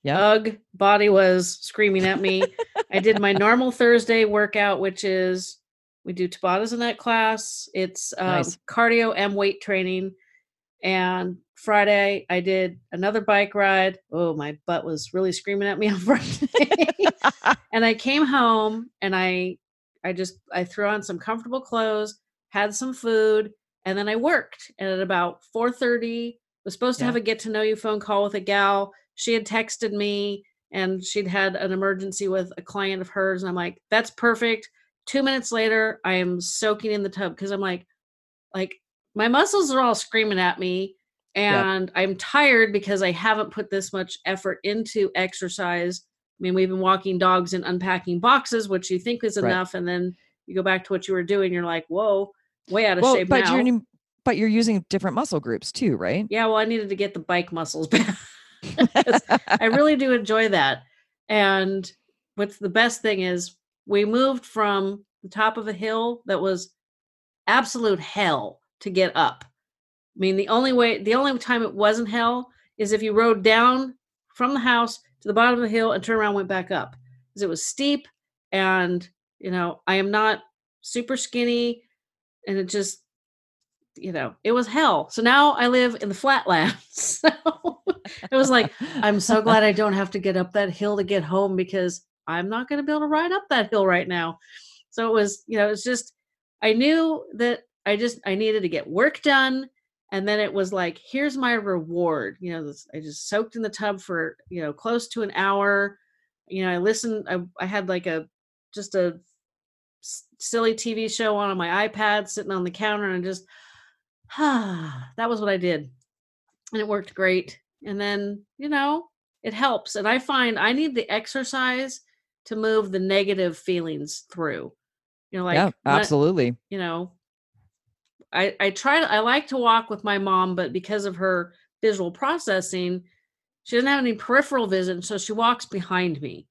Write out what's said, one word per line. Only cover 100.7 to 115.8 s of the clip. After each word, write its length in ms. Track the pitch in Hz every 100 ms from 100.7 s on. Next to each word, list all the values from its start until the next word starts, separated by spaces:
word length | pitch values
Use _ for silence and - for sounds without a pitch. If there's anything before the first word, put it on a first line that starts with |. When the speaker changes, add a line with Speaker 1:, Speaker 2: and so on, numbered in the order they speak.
Speaker 2:
like, 260 | 190 170 165 -
"Here's 260 | 262 294 269
my 160 | 247
reward." 840 | 233 202 185 160 170 170 151 101 -
You 100 | 180
know, 120 | 165 147
this, 200 | 143 -
I 60 | 156
just 300 | 156 147 -
soaked 260 | 208 226 233
in 60 |
the 80 | 214
tub 320 | 208 208 196
for, 360 | - 170 160 - _
you 120 | 180
know, 120 | 156
close 340 | 147 226 233 233
to 140 | 233
an 80 | 208 -
hour. 640 | 196 202 202 202 202 202 _ _ _ _ _
You 140 | 190 185
know, 60 |
I 60 | 175
listened, 480 | 196 220 233 214 -
I, 120 | 185 175 -
I 60 | 185
had, 240 | 208 185
like, 160 | 180 180
a, 200 | 160 156 _ _ _ _
just 220 | 208 202 196
a 240 | 175 170 _ _ _ _ _ _ _ _
s-, 220 | - - _ _
silly 360 | - 226 226 220
T 180 | 233 220
V 120 | 220
show 280 | 220 220 208
on, 120 | 202
on 60 | 185
my 300 | 170 190 214
iPad 400 | 208 214 208 202
sitting 220 | - 196
on 120 | 190 180
the 60 |
counter 380 | 180 214 208 202
and 120 | 185
just, 220 | 180 180 _ - - - _ _ _ _ _
<sighs> 60 | -
that 920 | 302 254 202 175 160 131 127 - 233
was 100 | 226
what 80 | 208
I 80 | 190
did. 340 | 180 156